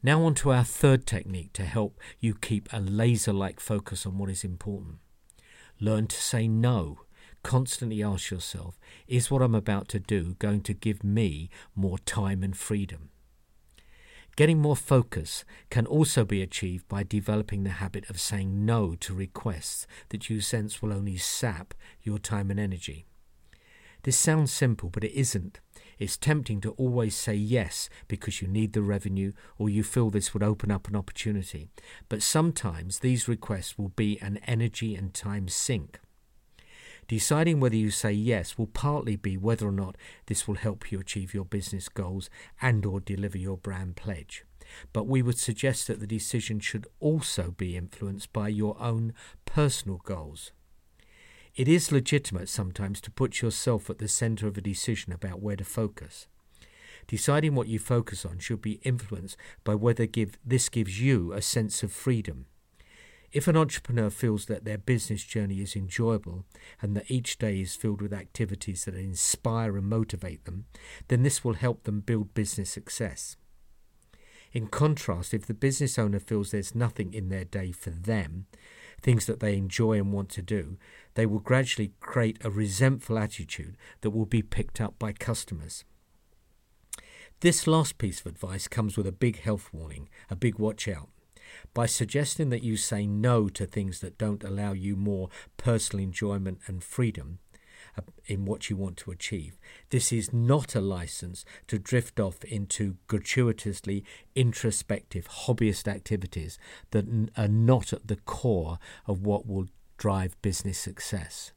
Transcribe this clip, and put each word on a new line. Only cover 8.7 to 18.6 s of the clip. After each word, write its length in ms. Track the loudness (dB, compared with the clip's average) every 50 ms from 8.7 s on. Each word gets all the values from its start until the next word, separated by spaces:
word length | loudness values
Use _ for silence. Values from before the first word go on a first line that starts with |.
| -14 -16 -20 -20 -20 -20 -8
"Is 220 | 0 2 2 2 4
what 120 | 4 4
I'm 140 | 4 6 4
about 340 | 4 2 2 0 0 0 -2
to 100 | -4 -4
do 360 | 0 2 0 2 2 0 -2
going 260 | -2 0 2 2 0 0
to 100 | -2 -6
give 300 | -2 0 -2 -2 0 0
me 460 | 2 4 4 4 2 0 -2 -8 -10 -12 -16 -20 -10 -2
more 220 | 0 0 0 0 -2
time 440 | -4 -2 -2 0 0 2 0 0 0
and 120 | -2 -2
freedom?" 540 | -4 -4 -2 0 -2 -2 -4 -6 -12 -14 -18 -20 _ -20 _ _ _ _ _ _ -20 _ _ _ -20 _ -20 -20 -20 -20 -20 -20 -20 -20 -16 4
Getting 220 | 6 6 8 8 6
more 160 | 6 6 4
focus 680 | 2 4 6 6 6 6 6 -2 -6 -4 -4 -8 -10 -10 -12 -20 -20 -14 0
can 160 | 2 2 2
also 380 | 4 6 4 4 6 6 4 4
be 180 | 4 2 0
achieved 460 | 0 -2 -4 -4 -4 -2 -4 -4 -6
by 160 | -4 -2 -2 -2
developing 600 | 0 0 0 0 2 0 0 0 0 -2 -2 -2
the 80 | -2 -2 -2
habit 280 | -4 -4 -4 -6 -8 -8
of 120 | -8 -6
saying 440 | -4 -2 -2 -2 -2 0 0 2